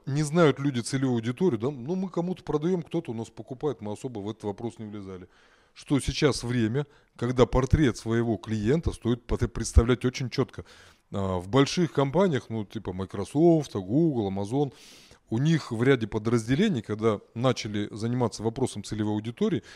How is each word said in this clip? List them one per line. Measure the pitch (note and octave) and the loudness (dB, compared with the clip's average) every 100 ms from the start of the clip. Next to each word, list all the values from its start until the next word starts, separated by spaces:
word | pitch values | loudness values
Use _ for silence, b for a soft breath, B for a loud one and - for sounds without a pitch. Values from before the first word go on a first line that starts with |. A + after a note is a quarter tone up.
не | - C#3 | -4 -2
знают | D3+ E3+ D#3 C3 | 0 4 4 4
люди | C#3+ B2 | -2 -2
целевую | - C3 C3 | -2 -2 0
аудиторию, | A#2 A2+ B2 F#3 A2+ | 0 -2 0 0 2
да? | D3+ | -2
Ну, | C#3+ B2 F#3 | -4 -6 -4
мы | F#3+ | -4
кому-то | F3 F3 F3+ | -4 -4 -6
продаем, | - D3 E3 F#3 | -4 -2 0 -2
кто-то | - E3+ E3 | -2 -6 -6
у | |
нас | A2+ A2 | -8 -8
покупает, | - - B2+ D3+ A#2+ | -12 -14 -6 -6 -4
мы | G#2 | -8
особо | G#2 C#3 A2 | -8 -8 -8
в | G2+ | -8
этот | A2+ | -6
вопрос | G#2 G2 A#2 - | -8 -6 -8 -10
не | |
влезали. | G#2+ G#2 F#2+ F#2 F#2 b b b b | -12 -12 -12 -14 -16 b b b b
Что | - - C#3+ | -20 0 0
сейчас | - C3 D3 - | 0 2 2 2
время, | A#2+ B2 A2 C3 D3 b b | -2 0 0 0 -6 b b
когда | - B2 B2+ A#2 | -6 -2 4 4
портрет | B2+ C3 D3 C#3 - | 4 2 4 4 2
своего | A2 A#2 A#2 G#2 | 0 0 2 -2
клиента | - A2 G#2+ E3 - | -2 -2 2 2 0
стоит | - A2+ B2 - | -4 -2 -2 -2
пот-, | G#2+ A#2 | -2 -2
представлять | - A2+ - A#2 B2 | -2 4 4 6 2
очень | A#2+ - B2+ | 0 -2 -4
четко. | - A#2+ - b b b b _ | -2 -2 -4 b b b b _
А, | G2+ F#2+ F#2 | -4 -2 -2
в | F#2 | 2
больших | B2+ C#3 - E3 | 4 4 2 0
компаниях, | - C#3 D3+ G3 C3 - | 0 0 2 2 0 -4
ну, | A2+ | -8
типа | G2+ G#2+ G2 | -6 -8 -8
Microsoft, | F#2 F#2+ G2 G2 C#3+ E3+ E3 C3+ G#2 | -8 -6 -6 -4 4 6 4 0 -6
Google, | F#2 C3+ E3+ B2 G2 | -2 2 2 2 -2
Amazon, | G2 G2+ C3+ C#3 B B B B B _ | -2 -2 -2 -2 B B B B B _
у | A#2 | 0
них | D3+ E3 - | 2 2 0
в | A2 | 0
ряде | B2+ C3 A2 | 4 4 2
подразделений, | A2+ A2 A#2+ A2 C#3 A3 C3 | -2 0 0 2 2 2 0
когда | - G#2+ A2 G2+ - | -4 0 0 0 -4
начали | A2+ B2+ A#2 A2 G#2 G#2 | -2 0 0 -2 -4 -4
заниматься | G#2+ A#2 B2 A2+ - | -4 -4 0 -2 -2
вопросом | A2 A2+ B2 G#2+ | -4 -2 -4 -4
целевой | - G#2+ G#2 | -8 -4 -2
аудитории, | G#2+ A2+ A#2 G#3+ C3+ B | -2 -4 -2 0 0 B